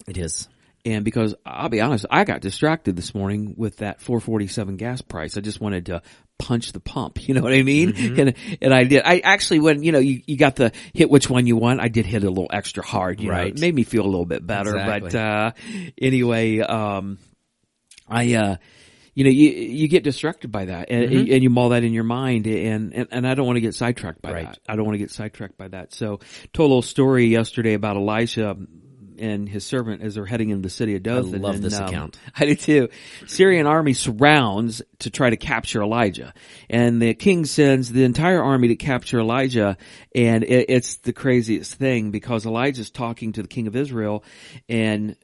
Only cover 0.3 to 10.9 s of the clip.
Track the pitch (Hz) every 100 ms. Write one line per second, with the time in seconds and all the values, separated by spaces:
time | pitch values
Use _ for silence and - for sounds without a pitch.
0.3 | - - _ _ _ 113 107 107 120 110
1.3 | - - - 151 110 123 113 - 151 208
2.3 | 78 98 - 151 160 104 90 - 101 98
3.3 | 104 107 - 110 - 104 - - 117 -
4.3 | 110 98 120 98 95 117 127 - 87 78
5.3 | 104 104 - 104 92 90 85 _ _ _
6.3 | _ - 120 - 90 - 143 - - -
7.3 | 131 123 131 135 147 175 - 233 131 139
8.3 | - - 170 135 127 127 139 165 180 190
9.3 | 196 - 160 160 147 160 147 139 127 -
10.3 | 135 160 - 117 - -